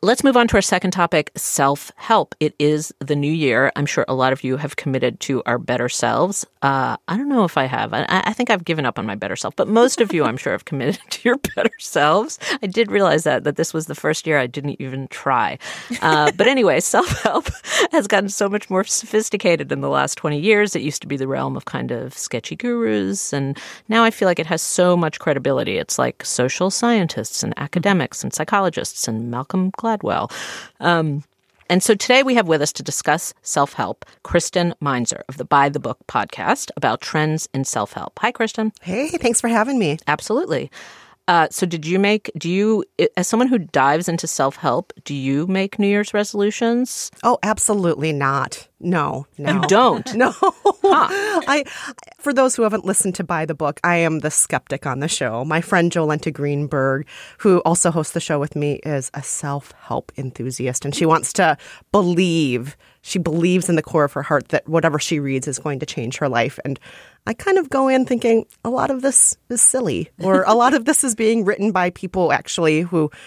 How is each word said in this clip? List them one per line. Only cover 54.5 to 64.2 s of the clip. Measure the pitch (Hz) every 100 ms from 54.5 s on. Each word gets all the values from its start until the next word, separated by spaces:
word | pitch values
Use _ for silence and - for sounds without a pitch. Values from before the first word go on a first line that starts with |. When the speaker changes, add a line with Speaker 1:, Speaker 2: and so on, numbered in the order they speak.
| 139 - 135 143
Speaker 2:
on | 131
the | 156
show. | - 127 113
My | 143 156
friend | - 185 170
Jolenta | 170 156 151 165
Greenberg, | 143 143 143 147 143 135 135 - - - -
who | 214 175
also | - 175 175
hosts | 170 156
the | 170
show | - 151
with | 147 147
me, | 147 139
is | 151 143 131
a | -
self-help | - - 147 143 - - - 117 - -
enthusiast, | 131 - 123 127 127 123
and | 139
she | 143 160
wants | 160 -
to | - 170 151 - - _ 202
believe, | 180 175 185 165 143 120 127 - _ _
she | - 190
believes | 160 160 175 180 170
in | 165
the |
core | - 160
of | 143
her | 143